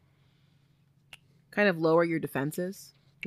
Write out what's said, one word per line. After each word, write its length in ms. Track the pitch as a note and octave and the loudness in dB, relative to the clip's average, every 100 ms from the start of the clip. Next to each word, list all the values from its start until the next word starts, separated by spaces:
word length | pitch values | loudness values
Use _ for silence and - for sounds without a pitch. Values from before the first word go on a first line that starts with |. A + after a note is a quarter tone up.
| _ _ _ _ _ _ _ _ _ _ _ - _ _ _ | _ _ _ _ _ _ _ _ _ _ _ -20 _ _ _
Kind 180 | - G#3 | 2 2
of 100 | D#3+ | 2
lower 240 | D#3+ E3 | 2 4
your 140 | E3+ E3 | 2 -2
defenses. 760 | - C#3 C#3+ F3+ F3+ G3+ - _ _ _ | -4 -4 -4 -6 -8 -10 -20 _ _ _